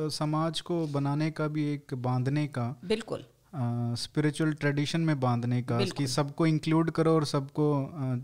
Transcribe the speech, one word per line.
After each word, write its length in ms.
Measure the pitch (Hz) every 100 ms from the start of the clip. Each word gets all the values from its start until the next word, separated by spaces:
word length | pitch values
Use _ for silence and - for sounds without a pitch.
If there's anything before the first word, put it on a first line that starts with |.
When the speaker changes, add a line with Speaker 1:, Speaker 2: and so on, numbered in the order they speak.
Speaker 1:
अ, 40 | 156
समाज 520 | 139 151 156 165 160
को 260 | - 170 156
बनाने 440 | 139 139 147 156
का 180 | 156 151
भी 260 | 151 147
एक 200 | 143 -
बांधने 520 | 131 123 127 127 147 147
का, 340 | 127 117 -
Speaker 2:
बिल्कुल। 360 | 175 220 - -
Speaker 1:
अ, 720 | - _ _ 151 120 120 120
स्पिरिचुअल 580 | 120 - 151 147 143 156
ट्रेडिशन 480 | 147 147 143 147 165
में 200 | 160 143
बांधने 420 | 123 120 120 123
का, 160 | 120 117
Speaker 2:
बिल्कुल। 280 | 185 - 139
Speaker 1:
कि 60 |
सबको 340 | 143 143 143 160
इंक्लूड 440 | 156 160 160 165
करो 240 | 160 160
और 100 | 160
सबको, 600 | 147 147 139 - 151 143 135
अ, 320 | 170 131 123